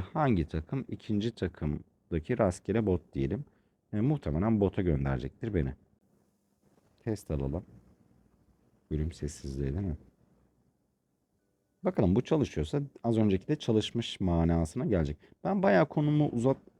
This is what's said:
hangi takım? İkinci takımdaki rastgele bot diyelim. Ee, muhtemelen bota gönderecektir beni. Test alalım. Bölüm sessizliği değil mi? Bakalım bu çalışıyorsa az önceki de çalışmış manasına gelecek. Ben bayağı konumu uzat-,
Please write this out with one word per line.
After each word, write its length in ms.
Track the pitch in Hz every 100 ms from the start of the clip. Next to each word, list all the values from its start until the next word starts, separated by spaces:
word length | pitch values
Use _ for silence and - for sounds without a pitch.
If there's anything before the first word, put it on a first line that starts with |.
| 95
hangi 340 | 160 143 98 80
takım? 380 | 82 78 139 -
İkinci 480 | - - 104 113 -
takımdaki 1000 | 92 - 78 73 - _ _ 82 78 123
rastgele 480 | 101 87 - 107 104
bot 280 | 87 -
diyelim. 320 | 69 67 104 147 _ _ _ _
Ee, 80 | 104
muhtemelen 580 | 127 147 80 76 107 110
bota 220 | 98 -
gönderecektir 720 | 90 71 69 65 65 - 113
beni. 200 | 95 67 69 _ _ _ _ _ _ _ _ _ _ _ _
Test 320 | - 107 -
alalım. 320 | 73 67 82 - - _ _ _ _ _ _ _ _ _ _ _
Bölüm 200 | 78 80
sessizliği 640 | - 71 - 69 67 69
değil 120 | 76 98
mi? 120 | 76 - _ _ _ _ _ _ _ _ _ _ _ _ _ _ _ _ _
Bakalım 320 | 185 185 90 101
bu 60 |
çalışıyorsa 600 | - 156 110 - 76 147 143 -
az 140 | 117 113
önceki 300 | 107 95 -
de 80 | 151
çalışmış 640 | - 110 - 120 - -
manasına 680 | 92 85 82 82 80 120 127
gelecek. 320 | 95 71 71 _ _
Ben 200 | - 196
bayağı 220 | 196 190 151
konumu 440 | - 147 151 147
uzat-, 400 | 120 123 135 -